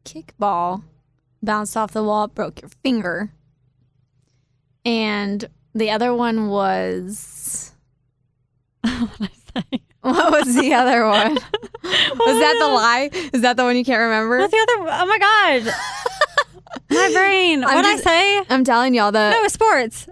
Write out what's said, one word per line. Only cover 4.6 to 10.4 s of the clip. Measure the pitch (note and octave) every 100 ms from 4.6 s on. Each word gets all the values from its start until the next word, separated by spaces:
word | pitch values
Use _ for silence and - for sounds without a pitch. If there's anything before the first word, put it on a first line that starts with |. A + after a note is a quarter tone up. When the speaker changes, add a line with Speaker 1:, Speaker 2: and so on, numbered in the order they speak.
| _ _
Speaker 1:
And | A#3+ A3+ G#3+ G#3 G3+ G3+ A#3 _ _
the | A3 A3
other | G#3+ B3
one | A#3+ A#3+ A3 G#3+
was | G3+ G3 F#3+ F#3 F#3 F3+ G#3 - - - - - _ _ _ _ _ _
Speaker 2:
<laughs> | _ _ _ _ _
What | A#3 B3 A#3 -
did | G#3 - - B3
I | -
say? | B3+ _ _
Speaker 1:
What | B3+ D#4 E4
was | D4+